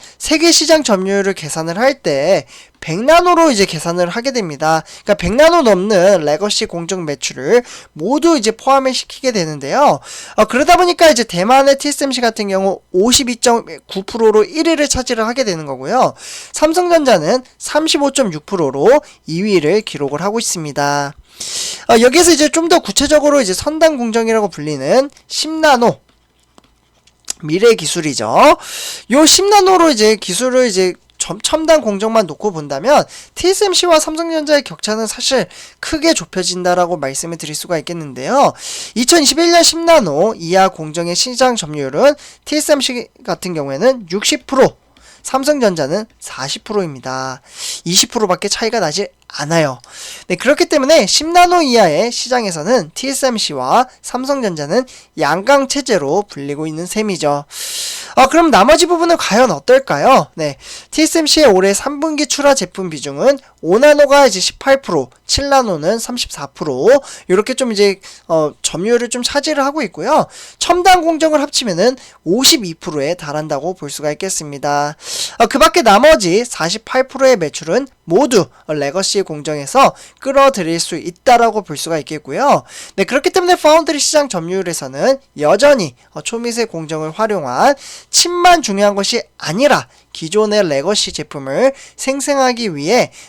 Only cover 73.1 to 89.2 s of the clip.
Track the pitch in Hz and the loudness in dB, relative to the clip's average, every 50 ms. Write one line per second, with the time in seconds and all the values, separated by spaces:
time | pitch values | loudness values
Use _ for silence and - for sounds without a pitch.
73.1 | 180 175 165 147 143 151 156 156 151 139 139 175 185 - 151 143 - - 147 151 | -4 -6 -8 -8 -8 -8 -6 -6 -6 -6 -6 -8 -8 -10 -12 -14 -12 -8 -6 -8
74.1 | 151 147 190 190 - - 160 147 143 139 139 147 143 143 147 147 156 - - - | -6 -6 -8 -8 -8 -8 -10 -10 -10 -6 -4 -2 -2 -2 -2 -4 -6 -12 -12 -12
75.1 | - - - - - - 233 220 - - 302 330 - 359 277 226 196 208 262 311 | -10 -10 -10 -4 0 2 2 2 4 4 2 4 4 4 4 6 6 6 8 6
76.1 | 320 269 202 170 170 214 240 - - - 160 170 190 220 - - - 254 262 262 | 6 6 4 2 0 0 -2 -4 -6 -6 -4 -4 -6 -8 -8 -4 -2 -2 -2 -2
77.1 | - 262 269 262 254 196 165 143 - - 156 160 175 240 285 - _ _ _ - | -2 2 2 4 4 2 0 -4 -6 -8 -6 -4 -2 -2 -4 -6 _ _ _ -2
78.1 | 165 208 269 247 254 202 - - _ _ _ - 156 151 143 139 139 185 190 - | 0 2 2 2 2 0 0 0 _ _ _ -8 -6 -4 -4 -4 -4 -4 -4 -2
79.1 | - 202 190 - 156 147 139 156 151 147 139 131 - 262 277 180 - - - - | -2 -2 -4 -4 -8 -10 -8 -8 -8 -8 -8 -2 2 4 4 4 2 -2 -14 -20
80.1 | _ _ - 262 269 277 269 277 269 208 170 160 165 170 - - 185 156 - 175 | _ _ -6 0 2 4 4 4 2 0 -2 -2 -4 -4 -4 -6 -8 -8 -8 -10
81.1 | 175 _ - - 247 233 233 226 208 214 190 - 151 135 - 165 165 156 139 - | -12 _ 2 4 4 4 4 2 0 -2 -8 -8 -10 -10 -8 -6 -6 -6 -6 -8
82.1 | 156 147 - - 139 185 254 285 220 147 - - - - - - - - 190 - | -12 -12 -10 -8 -6 -2 0 0 0 0 -2 -6 -16 -20 -20 -10 -6 -6 -4 -2
83.1 | 240 277 - 349 - 381 359 359 359 359 - 302 302 330 320 302 311 285 - - | -2 -2 -2 0 0 0 2 2 2 2 4 4 4 4 2 0 -2 -2 -2 0
84.1 | 320 302 285 254 - 175 160 165 185 190 185 175 165 - 151 131 131 139 170 247 | 2 0 0 0 -2 -6 -6 -4 -4 -4 -4 -4 -6 -8 -10 -10 -6 -2 0 0
85.1 | 269 262 _ _ _ 143 147 147 180 208 269 294 294 254 180 143 120 _ _ _ | 0 0 _ _ _ -2 0 2 2 4 4 4 4 2 0 -4 -8 _ _ _
86.1 | - 165 147 - - 226 233 240 220 240 233 220 - 165 160 147 160 156 156 156 | -16 -14 -10 -8 -8 -6 -6 -6 -4 -4 -4 -4 -6 -8 -8 -8 -8 -8 -8 -8
87.1 | 156 - 220 220 208 185 147 127 120 139 196 262 285 - - - - - - _ | -4 -4 -2 -2 -2 -4 -4 -4 0 2 2 2 2 0 -6 -16 -20 -20 -12 _
88.1 | - - - 349 349 349 349 359 349 339 254 - 196 196 208 202 202 202 196 - | -2 -2 -2 -2 0 2 4 4 4 4 2 -2 -2 0 2 2 2 0 -2 -2
89.1 | - - | -4 -4